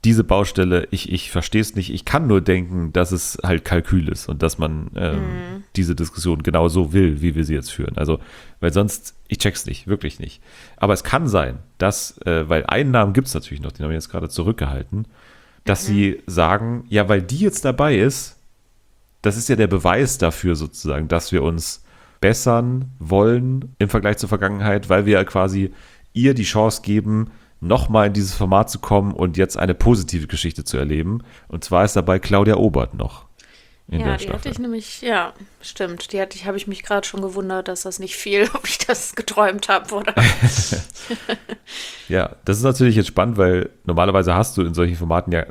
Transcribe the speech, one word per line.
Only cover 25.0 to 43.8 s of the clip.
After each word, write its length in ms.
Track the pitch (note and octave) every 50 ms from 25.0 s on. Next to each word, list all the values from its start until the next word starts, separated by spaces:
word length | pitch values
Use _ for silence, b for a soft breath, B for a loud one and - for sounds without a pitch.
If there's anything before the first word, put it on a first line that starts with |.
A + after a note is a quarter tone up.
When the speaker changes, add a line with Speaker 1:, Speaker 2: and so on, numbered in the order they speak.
| G2+
Speaker 1:
wir 80 | G2+ G#2
ja 100 | F#2+ G2
quasi 480 | - - F#2+ F#2 G2 F#2+ G2 F#2+ F#2 B B B B B B B B _
ihr 200 | A2+ A#2+ C3+ C#3
die 100 | B2+ G#2
Chance 380 | - - A2 G#2+ A2+ A2 -
geben, 480 | - - G#2 G#2+ G#2 G#2+ G#2+ G#2+ A2 A2 B B B B B B -
nochmal 440 | E2+ G#2 B2 - - A2 A2 G#2 G#2
in 60 | G2+
dieses 200 | G#2 G2 F#2+ F#2
Format 380 | - G#2 F#2 F#2+ G2 A2 -
zu 80 | - -
kommen 340 | - - G#2 G2+ G2 G2+ -
und 240 | - F2+ F2+ D#2+ F2
jetzt 180 | F#2 F#2 -
eine 200 | - - F#2 F2
positive 500 | - - A2+ A#2+ G#2+ F2+ - - F2 D2+
Geschichte 380 | - - - - E2+ D#2+ - C#2+
zu 140 | - - B1+
erleben. 440 | C#2 D2 D2+ D2+ D#2+ F2+ G#2 A#2 A#2 B B B B B
Und 160 | - D#2+ -
zwar 220 | - F2+ F2 G2
ist 100 | G#2+ -
dabei 220 | G#2 E2 F#2+ F#2 F#2+
Claudia 380 | - - G#2 G2 G2+ G#2+ G#2+
Obert 400 | - G2 A2 D2 C2+ A#1+ - -
noch 300 | G1+ - - - - - - - b b b b b b b b b b b
in 120 | - -
Speaker 2:
Ja, 60 | - -
Speaker 1:
der 100 | G3+ -
Speaker 2:
die 60 | -
Speaker 1:
Staffel. 160 | - - G3+
Speaker 2:
hatte 100 | - C#4+
ich 80 | A#3+ A3+
nämlich, 440 | B3 A#3+ A3+ A3+ G#3+ - - - -
ja, 300 | B3 A3+ F#3+ F3 - - - G3+ - _ _
stimmt. 500 | - - - - G3 F3 F3 F3 - -
Die 80 | - G3
hatte 160 | F#3+ F#3+ - G3
ich, 80 | F#3 G3
habe 100 | G3 G3
ich 80 | F#3+
mich 160 | - G3 -
gerade 240 | - - G#3 G3+ G3
schon 160 | - - G3
gewundert, 460 | G3 F#3+ F#3 G3 F#3+ F#3 F#3 F#3 F#3 -
dass 160 | F#3 F3 -
das 160 | F#3+ F#3 -
nicht 160 | F#3+ F#3 -
fiel, 340 | - - G#3 G3+ G3+ G#3 A#3
<laughs> 20 | -
ob 120 | - - -
ich 120 | - -
das 340 | - - F#3+ - - - -
geträumt 540 | - A3+ - - - G#3 G3 F#3+ G3+ - -
habe 240 | G3 - - - A3
oder 220 | G3+ G#3 G#3 - - A#2+ - - - - B2+ - - - - - - - - -
Speaker 1:
<laughs> 1120 | - - - A#3 - - - A3+ - - _ A3+ - _ - - - - - - - - -
Ja, 280 | F2+ F2+ - - - - _
das 120 | - G2 G#2
ist 60 | A#2
natürlich 320 | C3+ B2+ C3 C3 B2 A2+
jetzt 120 | A2 G2 -
spannend, 300 | - - F#2 A#2 A#2 G#2
weil 320 | F#2+ F2+ F#2 F2+ - - _ _